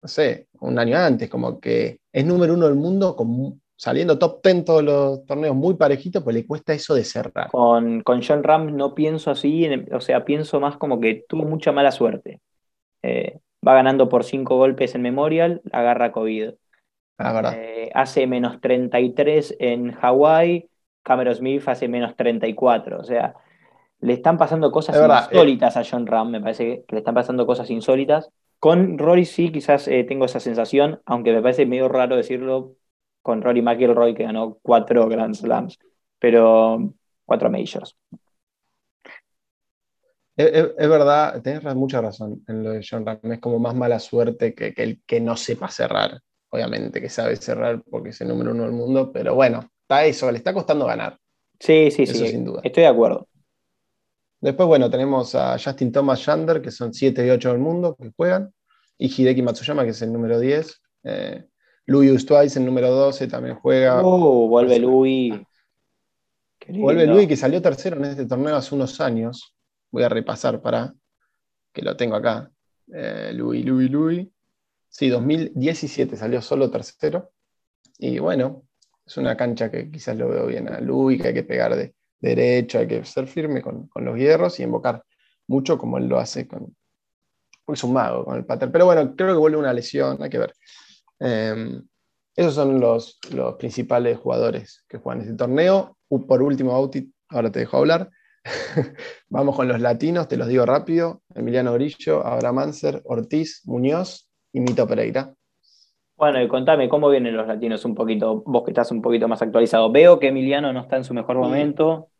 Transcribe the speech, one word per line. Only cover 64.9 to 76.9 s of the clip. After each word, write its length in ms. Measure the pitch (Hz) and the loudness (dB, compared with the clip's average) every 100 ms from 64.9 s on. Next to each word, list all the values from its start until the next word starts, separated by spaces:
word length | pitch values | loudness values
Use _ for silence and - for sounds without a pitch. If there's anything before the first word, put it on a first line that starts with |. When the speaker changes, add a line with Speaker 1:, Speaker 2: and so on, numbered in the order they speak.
| 131 135 131 123 107 95 _ _ _ _ _ _ _ _ _ _ _ | 4 4 2 -2 -4 -12 _ _ _ _ _ _ _ _ _ _ _
Speaker 2:
Qué 120 | - | -14
lindo. 120 | 185 | -2
Speaker 1:
vuelve 240 | 208 165 156 | 0 4 6
Louis, 200 | 180 196 | 6 6
que 100 | 147 | 2
salió 240 | 135 170 | 0 0
tercero 360 | 180 139 190 160 | 0 -2 -6 -6
en 80 | 143 | -8
este 200 | 139 127 | -6 -6
torneo 300 | 127 147 151 | -4 -2 -2
hace 200 | 135 143 | -4 -6
unos 240 | 131 - | -6 -4
años. 560 | 143 117 113 123 - _ _ _ _ | -4 -2 -6 -10 -20 _ _ _ _
Voy 120 | 120 | -2
a 60 | 120 | 0
repasar, 520 | 113 110 113 - 117 | 0 -6 -4 -4 -4
para 320 | 123 117 123 - _ _ _ _ _ _ _ | -4 -4 -4 -12 _ _ _ _ _ _ _
que 80 | - | -10
lo 140 | - - | -8 -4
tengo 200 | 120 107 | -4 -2
acá. 360 | 117 110 135 _ _ _ _ | -2 -4 -8 _ _ _ _
Eh, 380 | 190 - 55 - | -12 -10 -10 -10
Louis, 320 | - 120 120 123 | -8 -6 -4 -2
Louis, 240 | 131 127 | 0 0
Louis. 380 | 139 160 175 190 _ _ _ _ _ _ | 0 -2 -2 -8 _ _ _ _ _ _
Sí, 180 | - 139 | -4 -2
dos 120 | 123 | 0
mil 300 | 123 160 160 - | 0 -2 -2 -4
diecisiete 640 | 135 165 147 - 131 101 | -4 -4 -8 -4 -6 -4
salió 240 | 110 123 | -6 -6
solo 280 | 113 139 131 | -4 -2 -2
tercero. 640 | - 120 | -2 -10